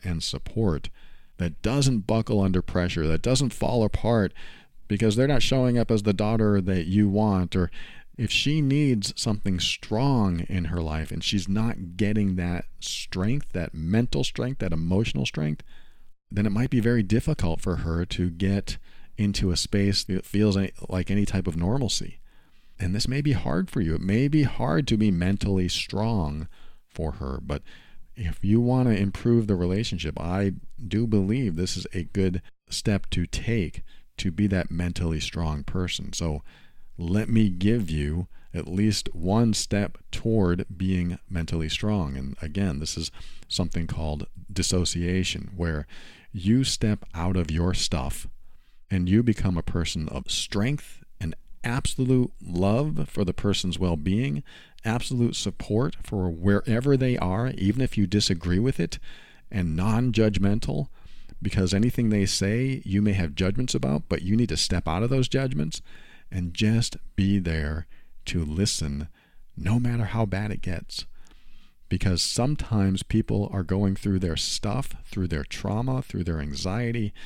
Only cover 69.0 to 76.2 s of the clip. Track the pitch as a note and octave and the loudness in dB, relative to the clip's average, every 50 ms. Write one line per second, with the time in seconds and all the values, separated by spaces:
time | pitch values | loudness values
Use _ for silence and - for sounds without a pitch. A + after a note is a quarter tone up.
69 | D2+ - - _ _ _ - - - - - - D2 F2 A2+ A#2+ A#2+ A#2+ A#2+ A#2 | -6 -8 -12 _ _ _ -20 -20 -20 -16 -10 -4 -2 0 2 2 2 2 0 0
70 | A2 F#2 A2+ A2+ A2+ G2+ F#2+ F#2+ G#2+ G#2 G2 - - F#2 F2+ E2 - - - - | -2 -2 0 0 0 0 0 -2 -2 -2 -4 -4 -2 -4 -4 -4 -6 -10 -10 -10
71 | - - - - - - - - - - - - - - - - - - F#2 F2+ | -10 -12 -12 -14 -16 -16 -18 -20 -16 -16 -16 -16 -16 -20 -20 -16 -6 -4 -2 0
72 | - G2 F2+ E2 - - - - A#2 C#3 D3+ - - - A2 G#2 G2 G2 F#2+ F#2+ | 2 2 2 2 0 -2 0 0 0 0 0 -2 -2 -2 0 2 2 2 2 0
73 | - - - A2 A2 - G#2+ G#2+ G2+ - - G2 F2 - F#2 F#2+ G2+ G2 G2 - | -2 0 0 0 2 2 0 -2 -2 -2 -2 -4 -2 -2 0 2 2 2 0 0
74 | - G2+ F#2+ F#2 F#2+ F2 D2 - - - - - - G#2 G#2+ B2+ C3+ - - - | 0 0 0 2 2 0 -2 -2 -2 -4 -4 -2 -2 -2 -2 -2 -2 -4 -6 -8
75 | - - - G2+ F#2 E2+ E2 D2 C#2 - - - - G2+ G2+ G#2+ B2 C3 C3 C3 | -8 -8 -4 -2 -2 0 -2 -2 -4 -6 -8 -6 -4 -2 -2 0 0 0 -2 -2
76 | - - - F#2 | -4 -4 -4 -4